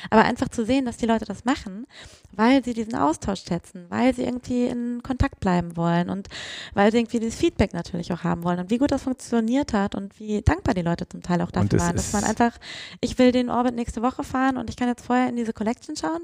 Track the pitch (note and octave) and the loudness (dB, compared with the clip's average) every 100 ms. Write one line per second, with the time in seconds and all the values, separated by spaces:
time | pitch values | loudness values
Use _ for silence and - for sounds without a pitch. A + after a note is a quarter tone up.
0 | - A3 G#3 A#3+ B3+ - G#3+ C4+ B3 - | 2 4 6 2 -2 -2 0 0 0 -2
1 | A3+ A3+ G#3+ G3 A#3 D4+ G#3 F#3+ B3+ - | 0 0 -2 -4 -2 -2 -4 -12 -14 -18
2 | - - - - A3+ C4+ A#3+ A3+ A3 A#3 | -20 -20 -10 2 4 6 2 -4 -4 0
3 | C#4+ E4 - G3 - E3+ - F3+ F3 G#3 | 0 0 -4 -4 -4 -6 -6 -16 -6 2
4 | B3+ B3 B3 B3 - B3 B3 B3 A#3+ A#3+ | 2 2 -2 -4 -2 0 0 -2 -4 -6
5 | - B3+ - - F#3+ F3 E3+ E3+ E3+ E3+ | -6 -2 -2 0 0 2 0 -2 2 2
6 | F3+ F#3 - - - - - - G3+ A#3 | 0 -4 -8 -12 -14 -14 -4 2 4 4
7 | A3+ A#3 A3+ - E4+ - G3+ F3 - F3 | 2 -2 -2 0 0 2 2 0 -6 -6
8 | - F3 E3+ F3 F3 F3 F3+ A#3 C#4 C#4 | -4 -2 -2 0 0 -2 0 0 2 0
9 | C4+ B3+ - A#3 A3+ C4 D4 G#3 G3+ G3+ | -2 -6 -2 0 2 0 0 0 0 -4
10 | G3 - G#3+ G#3 - E4+ E4 F#3 E3+ E3+ | -8 -10 -4 0 2 0 0 0 0 -2
11 | - F3 F3 F3 F3 F3+ G3 - F3 F#3+ | -6 -10 -2 0 0 0 2 4 2 0
12 | F3+ G#3 G#3+ A3 A#3+ - - - - - | -2 0 0 2 0 0 -12 -16 -16 -6
13 | A#3+ - B3+ B3 B3 A#3+ B3 A#3 A#3+ A3+ | -2 4 6 6 2 0 0 -2 -6 -2
14 | A#3+ - C#4+ C4 C4 B3+ A3+ - B3 A#3+ | -2 -2 -4 0 0 0 -6 -4 -2 -2
15 | - B3 B3+ A#3+ A3 - G#3+ A#3+ - D#4 | 0 2 2 0 -4 -2 -4 -4 -8 -6
16 | D#4+ E4 | -4 -4